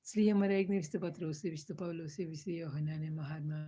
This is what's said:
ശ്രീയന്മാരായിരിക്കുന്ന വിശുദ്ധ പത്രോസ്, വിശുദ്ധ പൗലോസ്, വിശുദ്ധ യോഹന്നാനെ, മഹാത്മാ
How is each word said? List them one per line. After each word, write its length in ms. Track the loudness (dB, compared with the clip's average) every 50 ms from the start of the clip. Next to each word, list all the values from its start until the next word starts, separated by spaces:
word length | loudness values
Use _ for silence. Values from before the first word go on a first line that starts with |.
| -14
ശ്രീയന്മാരായിരിക്കുന്ന 760 | -2 2 6 6 6 8 6 6 6 6 4 4 4 2 2
വിശുദ്ധ 200 | 0 0 -2 -2
പത്രോസ്, 440 | -2 -2 -4 -2 -2 -4 -2 -2 -4 -4
വിശുദ്ധ 280 | -4 -6 -6 -8 -6 -4
പൗലോസ്, 420 | -4 -4 -4 -4 -6 -6 -6 -6
വിശുദ്ധ 320 | -6 -6 -6 -6 -6 -4 -4 -4
യോഹന്നാനെ, 500 | -4 -4 -2 -2 -2 -2 -2 -2 -4 -4
മഹാത്മാ 500 | -4 -4 -4 -4 -4 -4 -4 -4 -4 -4 -4